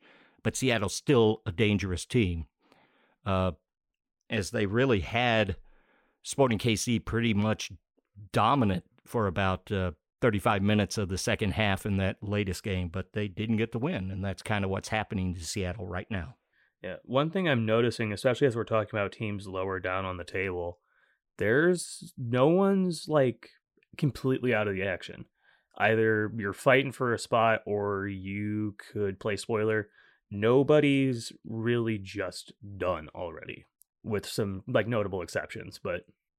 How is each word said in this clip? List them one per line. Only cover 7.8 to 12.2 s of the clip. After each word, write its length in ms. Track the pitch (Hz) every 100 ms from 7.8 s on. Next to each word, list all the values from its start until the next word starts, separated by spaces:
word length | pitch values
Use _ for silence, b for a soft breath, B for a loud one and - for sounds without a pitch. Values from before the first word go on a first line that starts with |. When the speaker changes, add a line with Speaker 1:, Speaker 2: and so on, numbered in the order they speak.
| _ _ _ 101 104
Speaker 1:
dominant 520 | 113 110 143 107 87 - _ -
for 220 | 120 101
about, 440 | 87 95 92 -
uh, 200 | 101 92 82 _ _
thirty-five 400 | 123 104 120 101
minutes 380 | 101 107 98 -
of 100 | 92
the 80 | 92
second 360 | - 104 107
half 300 | - 107 95 107
in 120 | 98
that 200 | 95 -